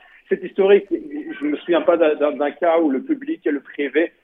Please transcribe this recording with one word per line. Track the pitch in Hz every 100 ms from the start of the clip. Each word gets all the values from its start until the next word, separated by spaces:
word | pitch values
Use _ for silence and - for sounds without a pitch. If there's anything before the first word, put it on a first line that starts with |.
| - - -
C'est | 190
historique. | 180 - 196 196 -
Je | 165 - - - - 147
ne |
me | 143
souviens | - 165
pas | 175 165
d'un, | 175
d'un, | 143 147
d'un | 135 147
cas | - 170 165
où | 156
le | 127
public | - 135 - 165 156
et |
le | 143
privé | - - 143 151 - _